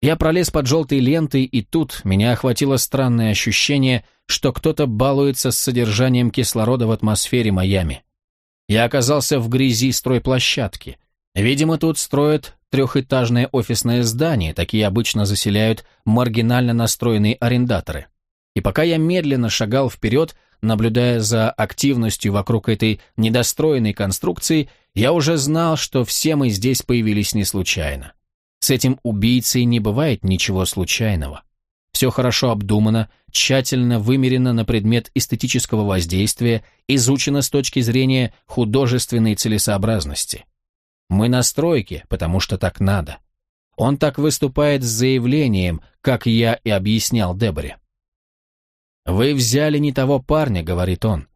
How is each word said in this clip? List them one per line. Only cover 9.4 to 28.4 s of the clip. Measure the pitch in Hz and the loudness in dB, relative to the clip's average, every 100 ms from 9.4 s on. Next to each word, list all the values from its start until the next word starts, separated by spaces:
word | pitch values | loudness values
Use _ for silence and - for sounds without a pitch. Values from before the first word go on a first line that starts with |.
| 113 | 0
грязи | 127 131 113 131 | 2 2 2 0
стройплощадки. | 120 - 127 131 127 - - 110 - - - _ _ _ | 0 0 0 2 0 0 -2 -4 -6 -16 -20 _ _ _
Видимо, | - 107 139 156 160 | -2 0 2 0 0
тут | 160 156 | 0 -2
строят | - 135 147 151 - - _ | -2 0 2 0 -4 -20 _
трехэтажное | 131 131 143 131 131 117 120 127 | -2 0 0 0 0 2 0 0
офисное | 131 110 117 - 120 | -2 -2 -2 0 0
здание, | 117 113 160 143 82 | 0 0 0 0 -2
такие | 76 87 110 104 | -4 -2 0 0
обычно | 98 117 110 98 | 0 -2 0 0
заселяют | 101 - 101 110 110 - _ - | 0 0 0 2 0 -6 _ 0
маргинально | 113 123 110 113 123 123 | 2 2 0 2 2 2
настроенные | 117 117 - 120 110 104 - | 0 0 0 0 2 2 2
арендаторы. | 120 123 123 101 - 76 - _ _ _ _ - | 0 0 0 -2 -4 -12 -12 _ _ _ _ -4
И | |
пока | - 95 | -2 0
я | 165 165 | 2 2
медленно | 160 180 156 135 120 | 2 0 0 0 0
шагал | - 110 127 135 | -2 -2 0 -2
вперед, | - 113 123 160 - _ _ | -2 0 0 0 -4 _ _
наблюдая | 107 110 113 113 123 120 | -2 0 2 2 2 0
за | 107 113 110 | 0 0 0
активностью | - 107 - 143 131 113 - 104 | 0 -4 0 0 2 0 -2 -2
вокруг | 101 98 113 - | -2 0 -2 0
этой | 110 110 104 - - | 0 0 -2 -6 -2
недостроенной | 110 117 117 - 156 143 107 | 0 2 0 0 2 2 0
конструкции, | 101 98 98 95 87 - 160 143 _ _ | 0 -2 -2 -4 -4 0 0 0 _ _
я | - 117 | -2 2
уже | 170 147 165 | 2 2 0
знал, | 139 156 165 156 | 0 0 0 0
что | - 135 117 | -2 -2 -2
все | - 156 156 | -2 0 2
мы | 131 | 0
здесь | 101 117 127 | 0 0 -2
появились | - 123 110 104 101 107 | 0 0 2 0 0 -2
не | |
случайно. | 101 98 90 - 76 69 69 _ _ _ | -2 -2 -4 -2 -4 -6 -12 _ _ _